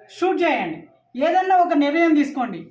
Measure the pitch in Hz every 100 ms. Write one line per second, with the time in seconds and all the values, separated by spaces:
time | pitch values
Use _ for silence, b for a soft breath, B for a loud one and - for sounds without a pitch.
0 | - - 370 - 330 247 170 160 - _
1 | _ 247 311 359 381 370 349 294 285 320
2 | 339 294 277 269 226 170 -